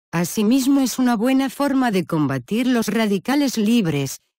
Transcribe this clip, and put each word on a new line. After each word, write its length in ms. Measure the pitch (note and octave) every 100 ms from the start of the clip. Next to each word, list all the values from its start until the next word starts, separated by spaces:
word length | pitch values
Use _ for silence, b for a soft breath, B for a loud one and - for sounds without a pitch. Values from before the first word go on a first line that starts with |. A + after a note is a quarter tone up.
| _
Asimismo 640 | E3+ F3 - G#3 C4+ B3+ C#4+
es 200 | C4 -
una 180 | B3 A#3
buena 320 | B3 C4 C4+
forma 420 | - C#4+ C4+ B3+
de 140 | F#3+ E3+
combatir 600 | D#3+ C#3+ C3+ A#2+ A3 B3+
los 220 | A#3+ G#3+
radicales 680 | A#3 A3 G3 - C#4+ C#4 A3+
libres, 640 | G#3 A#3+ E3+ C#3+ C3+ - _